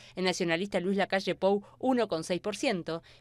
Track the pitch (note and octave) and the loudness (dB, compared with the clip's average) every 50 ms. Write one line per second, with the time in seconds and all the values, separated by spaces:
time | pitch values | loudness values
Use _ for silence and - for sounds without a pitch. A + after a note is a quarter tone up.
0 | - - - - F#3 F#3 E3+ - F#3 E3+ E3 E3 G3 G3+ - F#3+ F3 F#3 G3+ G3 | -20 -14 -6 -2 0 0 0 0 0 0 0 0 0 -2 -2 -2 0 0 0 0
1 | F#3 E3+ - G3 G3 G3 E3+ - - F#3+ G3+ G#3 G3+ - - - - B3+ C4 A#3+ | 0 0 0 0 0 -2 -2 0 2 2 2 2 0 -6 -10 -2 0 2 2 2
2 | A3+ G3+ F#3 D#3+ D#3+ - F#3 F3 - G#3+ G#3 - - C#4 A3 F3 D#3+ - D#3+ E3 | 2 0 0 -2 -2 -2 -4 -2 -2 -4 -4 -2 0 0 0 0 -2 -4 -6 -6
3 | - - - - | -8 -12 -20 -14